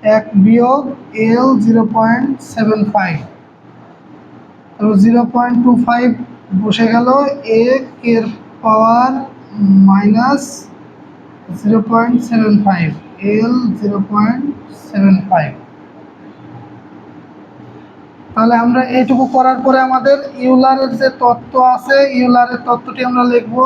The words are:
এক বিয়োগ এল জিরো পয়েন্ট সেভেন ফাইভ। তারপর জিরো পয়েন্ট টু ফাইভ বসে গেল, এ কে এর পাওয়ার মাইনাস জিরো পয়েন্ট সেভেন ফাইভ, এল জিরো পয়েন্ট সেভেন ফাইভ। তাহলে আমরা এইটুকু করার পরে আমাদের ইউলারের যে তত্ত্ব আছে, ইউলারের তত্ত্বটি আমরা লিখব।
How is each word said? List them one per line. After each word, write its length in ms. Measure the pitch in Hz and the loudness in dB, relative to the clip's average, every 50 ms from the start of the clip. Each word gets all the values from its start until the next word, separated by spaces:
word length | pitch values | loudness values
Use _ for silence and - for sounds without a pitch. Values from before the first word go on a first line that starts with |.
| - 214 214 | 2 2 0
এক 80 | 214 214 - 220 196 190 | 0 0 0 0 2 4
বিয়োগ 380 | 214 226 240 240 247 269 302 277 247 - - - - - 220 220 220 | 4 4 4 4 2 0 -2 -2 -6 -12 -14 -18 -16 -6 -4 -2 0
এল 180 | 226 240 254 269 262 214 208 | 0 2 2 2 0 2 2
জিরো 180 | 226 220 226 214 - - | 2 2 2 0 0 0
পয়েন্ট 360 | 226 220 226 233 247 269 277 269 - - - - | 0 0 0 0 0 -2 -4 -6 -8 -10 -14 -6
সেভেন 280 | 226 220 214 214 214 202 - - | -4 -2 -2 0 0 -2 -2 -2
ফাইভ। 220 | 208 190 180 165 143 127 - - - - - - _ _ - - - - - - - - - - - - - - - - - - - - - - | -4 -4 -2 -6 -8 -10 -12 -20 -20 -20 -20 -20 _ _ -20 -20 -20 -20 -20 -20 -20 -20 -20 -20 -20 -20 -20 -20 -20 -20 -20 -20 -20 -20 -20 -10
তারপর 220 | - 214 214 214 190 196 | -2 -2 0 2 4 4
জিরো 180 | 226 226 240 240 240 - | 4 4 2 0 0 -2
পয়েন্ট 240 | 240 240 247 247 233 247 | -2 -2 0 0 2 2
টু 60 | 247 240 214 - | 2 2 2 2
ফাইভ 220 | - 240 240 247 247 214 - - - - - - - 190 185 214 | 0 0 0 0 0 -2 -2 -8 -14 -16 -20 -12 -4 -4 -2 0
বসে 220 | 214 202 220 233 226 226 | -2 0 0 0 2 2
গেল, 140 | 233 240 247 262 277 285 277 277 - - 226 226 226 | 2 2 2 2 2 0 -2 -4 -8 -6 -2 0 0
এ 20 | 233 247 262 269 262 - - - | 2 2 0 -2 -2 -8 -18 -8
কে 120 | - 233 233 | -2 0 0
এর 80 | 226 214 - - - - - - - - | 0 -2 -4 -10 -12 -18 -20 -20 -4 0
পাওয়ার 460 | 226 220 220 220 226 226 240 247 262 269 262 - - - - - - 202 214 202 190 196 190 196 190 | 0 2 2 4 2 2 2 2 0 -2 -4 -8 -12 -16 -20 -20 -18 -6 -2 2 4 4 6 6 6
মাইনাস 540 | 196 196 208 208 214 220 240 262 285 277 - - - - - - - - - - - - - - - - - - - - - - 175 - | 4 4 2 2 2 2 2 0 -2 -2 -4 -8 -14 -18 -20 -20 -20 -20 -20 -20 -20 -20 -20 -20 -20 -20 -20 -20 -20 -20 -16 -16 -14 -6
জিরো 200 | - 208 226 220 202 - | -2 0 0 0 0 0
পয়েন্ট 260 | 226 226 233 240 247 240 - - | -2 -2 0 0 -2 -2 -2 -2
সেভেন 240 | 233 226 220 214 208 196 202 | -2 0 0 2 2 2 2
ফাইভ, 220 | 196 190 175 165 151 147 - - - - - 196 202 208 | 2 0 0 -2 -4 -6 -8 -14 -20 -18 -8 -4 -2 0
এল 180 | 214 226 233 254 254 247 220 185 - | 0 0 0 -2 -2 -2 -4 -4 -4
জিরো 200 | 208 196 202 196 - - | -4 -4 -4 -4 -6 -4
পয়েন্ট 320 | 208 208 214 226 247 269 294 285 - - - - - - - - | -2 0 0 0 -2 -2 -4 -8 -8 -10 -16 -20 -20 -20 -20 -10
সেভেন 260 | - 202 196 196 190 190 - - | -4 0 2 4 2 2 2 0
ফাইভ। 220 | 185 165 151 139 135 - - - - - - - - - - - - - - 151 - - - 120 120 - - - - - - - - - - - - - - - - - - - - - - - - - - - - - - - - - - - - | -2 -2 -2 -2 -8 -14 -20 -20 -20 -20 -20 -20 -20 -20 -20 -20 -20 -20 -20 -20 -20 -20 -20 -20 -20 -20 -20 -20 -20 -20 -20 -20 -20 -20 -20 -20 -20 -20 -20 -20 -20 -20 -20 -20 -20 -20 -20 -20 -20 -20 -20 -20 -20 -20 -20 -20 -20 -20 -20 -12 -4
তাহলে 220 | 214 220 233 240 233 233 | -2 0 0 2 0 0
আমরা 180 | 240 247 254 240 247 247 | 0 0 0 -2 0 0
এইটুকু 280 | 254 247 - 269 247 262 254 - | -2 0 0 0 -2 -2 0 0
করার 220 | 262 254 262 262 254 254 | 0 2 2 0 0 0
পরে 120 | 269 262 262 262 | 0 2 2 0
আমাদের 300 | 262 254 254 - 277 277 277 - - - 247 247 | 0 -2 -2 0 0 0 0 -2 -12 -12 -6 0
ইউলারের 460 | 254 262 254 262 269 262 269 269 254 226 220 | 2 2 4 4 2 2 0 -2 -4 -4 -2
যে 80 | 269 262 262 - | -2 -2 -2 0
তত্ত্ব 320 | 254 240 240 - - - - 254 254 254 - | 0 0 0 -2 -6 -6 -2 2 2 2 2
আছে, 220 | - - - 277 277 277 277 254 247 | 0 -2 0 2 2 2 2 0 0
ইউলারের 420 | 247 247 247 240 240 247 247 233 - | 0 2 2 2 2 0 -4 -10 -4
তত্ত্বটি 340 | 247 240 240 - 254 233 254 254 247 | -4 -4 -4 -4 -12 -10 -6 -6 -4
আমরা 140 | 247 247 240 247 240 | 0 0 0 2 0
লিখব। 240 | 240 214 214 226 247 262 | -2 -2 -2 -2 0 2